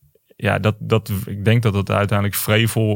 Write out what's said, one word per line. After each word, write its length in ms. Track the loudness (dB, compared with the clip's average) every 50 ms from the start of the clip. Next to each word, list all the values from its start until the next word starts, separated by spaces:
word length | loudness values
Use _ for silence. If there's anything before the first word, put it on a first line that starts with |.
| _ _ _ _ _ _ _
ja, 220 | -4 -2 -2 0 2
dat, 180 | 0 0 -2 -2
dat, 340 | 0 0 0 0 0 -2 -6 -6 -6
ik 180 | -8 -8 -2 2
denk 180 | 2 2 4
dat 100 | 2 2
dat 180 | 0 0 -2 0
uiteindelijk 480 | 0 0 0 0 0 0 0 -2 -4 -4
vrevel 560 | -2 0 2 2 2 0 0 0 0 0 -2